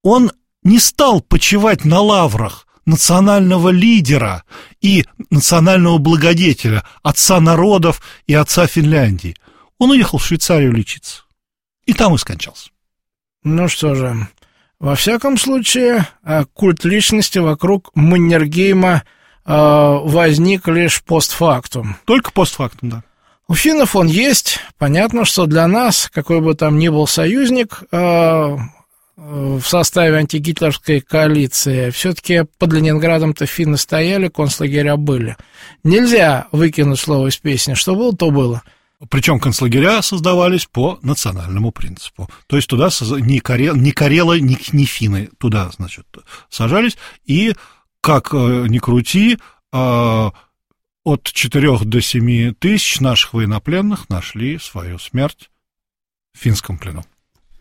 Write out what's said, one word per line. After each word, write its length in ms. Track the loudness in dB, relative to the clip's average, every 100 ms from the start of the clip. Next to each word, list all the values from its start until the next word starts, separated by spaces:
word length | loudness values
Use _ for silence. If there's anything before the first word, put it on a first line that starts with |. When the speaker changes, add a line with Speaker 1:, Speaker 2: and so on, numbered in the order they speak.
Speaker 1:
он 280 | 4 4 2 -2 _ _
не 160 | 4 4
стал 420 | 4 2 2 2
почивать 640 | 2 0 2 2 2 2
на 160 | 2 2
лаврах 680 | 4 2 2 -2 -6 -10 _ _ -2
национального 840 | 0 2 4 4 4 2 2 2
лидера 760 | 2 4 2 2 0 0 -6 _ -20 -20 _
и 260 | 0 2 0 _ -2
национального 680 | 0 2 2 4 4 4 2
благодетеля, 840 | 2 2 2 2 2 0 -2 -2 -6 -8
отца 400 | -4 0 2 4
народов 600 | 4 4 4 4 2 -2 -8 -16 0
и 80 | 0
отца 320 | 2 0 0
Финляндии. 680 | 2 2 2 2 0 -6 -14 _ _ _ _
Он 100 | 2
уехал 300 | 4 2 -2
в 60 | -2
Швейцарию 460 | -4 0 2 2
лечиться. 520 | 0 -4 -10 -16 -20 _ _ _ _ _ _ -4
И 80 |
там 200 | 0 2
и 60 | 2
скончался. 500 | -2 -10 -12 -16 -20 _ _ _ _ _ _ _
Speaker 2:
Ну 240 | -2 0 0
что 280 | 0 -2 -2
же, 320 | -2 -4 -8 _ _ _ _ _
во 160 | -4 -2
всяком 420 | 0 0 0 -2
случае, 680 | 0 -2 -2 0 2 0 -2 _
э, 220 | -4 -2 -2
культ 320 | 0 0 0 0
личности 540 | 0 0 0 0 0
вокруг 500 | -2 0 0 -2 -2 2
Маннергейма, 1080 | 4 4 4 2 0 0 2 2 2 0 -4 _ _ _ -2
э, 540 | 2 4 4 4 2
возник 640 | 0 2 2 2 2 0 -2
лишь 360 | 0 0 -4
постфактум. 960 | -2 -2 -2 0 0 0 -4 -10 -8 -10 0
Speaker 1:
Только 260 | 0 0
постфактум, 580 | -2 -2 -2 -8 -6 -10
да. 140 | -10 -14 _ _ _ -4
Speaker 2:
У 60 | -2
финнов 400 | 0 2 2 2
он 120 | 2
есть. 520 | 2 2 0 -2 -8 -10 _
Понятно, 460 | -2 0 0 0
что 220 | -2 0 0
для 220 | 2 2
нас, 420 | 2 0 -2 -4
какой 280 | -8 -2 0
бы 120 | 0
там 240 | 0 0 2
ни 120 | 2
был 180 | 0 0
союзник, 760 | 0 0 0 0 0 -4 -10 -8
э, 680 | -2 0 2 2 2 -2 -4 -10 _ _ _ _ _
в 480 | -14 -8 -4 -4
составе 540 | -2 0 0 2 2 2
антигитлеровской 840 | 0 -4 -4 -2 -2 -2 -2 -2
коалиции, 880 | 0 0 2 0 -2 -2 -2 -2 -4
все-таки 540 | -4 -6 -6 -2 -2 -2 _
под 140 | 0
Ленинградом-то 720 | 2 2 0 0 0 0 -2 -6
финны 320 | -2 -2 -2
стояли, 500 | -2 -2 0 -2 -4
концлагеря 720 | -2 -4 -2 -4 -2 0 -2
были. 400 | -2 -2 -4 -10 _ -20 -20 -4
Нельзя 640 | 0 2 4 4 2 0 -4
выкинуть 480 | 0 0 0 -2 -2
слово 300 | -2 -2 -2
из 80 | -4
песни. 360 | -4 -4 -4
Что 220 | -4 -2 -2
было, 180 | -2 0
то 160 | 0
было. 320 | 2 0 -4 _ _ _ _ -6
Speaker 1:
Причем 300 | -2 0 0
концлагеря 600 | -2 -2 0 2 2 0
создавались 640 | -2 -4 0 2 2 0 -4
по 340 | -4 -4 -4
национальному 720 | -6 -6 -6 -8 -6 -4 -4
принципу. 580 | -4 -8 -8 -18 -16 -16 -16 _
То 100 | -4
есть 100 | -2
туда 220 | 0 0
соз-, 320 | -2 -6 -4
ни 180 | 0 -2
каре-, 340 | -2 -2 0
ни 180 | 2 0
карелы, 500 | 2 0 2 2 2
ни, 160 | 0 -2 -2
ни 100 | 0
финны 460 | 0 -2 -4 -4 -6 _
туда, 340 | -4 -2 -4 -10
значит, 300 | -12 -12 -20 -20 _ -20 _
сажались. 480 | -6 -2 0 0 -4 -20 -20 -4
И, 300 | 0 0 -4 -12 _ _ _
как, 320 | 0 0 0
э, 320 | -2 0 0 0
ни 100 | -2
крути, 640 | 0 -2 0 0 2 0 -8 _ _
э, 600 | -4 -2 0 0 -2 -4 -6 _ _ _ _ _ _
от 200 | -4 -4
четырех 600 | -4 -6 -2 0 2 0 0
до 160 | -2
семи 500 | -2 -2 0 0 -2
тысяч 480 | -2 -2 0 -2 -2
наших 340 | -2 0 -2
военнопленных 760 | -4 -2 -4 -4 -2 -2 -4 -6
нашли 500 | -8 -8 -8 -8 -8
свою 400 | -12 -14 -12 -14
смерть 500 | -8 -4 -4 -6 _ _ _ _ _ _ _ _ _ -6
в 60 |
финском 340 | -4 -4 -6 -12
плену. 260 | -12 -14 -16 _ _ _ _ -20